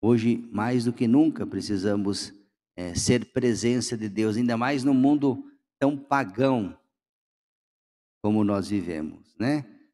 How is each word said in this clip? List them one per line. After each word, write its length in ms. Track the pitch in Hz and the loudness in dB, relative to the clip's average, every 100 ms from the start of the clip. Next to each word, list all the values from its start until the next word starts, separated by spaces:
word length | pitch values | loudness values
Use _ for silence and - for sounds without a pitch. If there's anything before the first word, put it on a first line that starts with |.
| 107 | 4
Hoje, 440 | 120 113 117 - | 2 2 0 -4
mais 320 | 101 113 127 | -4 -2 0
do 80 | 117 | -2
que 160 | 117 123 | -2 2
nunca, 400 | 127 160 - 98 | 4 4 0 -6
precisamos, 840 | 98 92 101 98 101 101 98 - - _ _ _ - | -6 -4 -2 0 0 -2 -4 -6 -14 _ _ _ -12
é, 180 | 90 | -8
ser 380 | 87 - 123 - | -4 2 0 0
presença 640 | - 123 107 117 123 113 107 | -2 0 2 2 0 -2 -6
de 140 | 107 | -6
Deus, 260 | 98 110 107 | -2 0 2
ainda 220 | 120 117 | 0 0
mais 260 | 123 143 | 0 0
num 100 | 131 | 2
mundo 560 | 135 135 147 139 117 - _ _ _ | 4 4 4 2 -2 -8 _ _ _
tão 180 | 135 143 | -2 -2
pagão 800 | 139 139 120 95 135 131 95 82 _ _ _ _ _ _ _ _ _ _ _ _ _ _ | -2 -2 -2 0 2 2 -2 -8 _ _ _ _ _ _ _ _ _ _ _ _ _ _
como 220 | 104 107 | -2 2
nós 240 | 104 101 90 | 2 0 -2
vivemos, 680 | 101 87 82 78 80 _ _ | -4 -4 -8 -8 -12 _ _
né? 260 | 113 147 135 - _ | -2 -2 -4 -18 _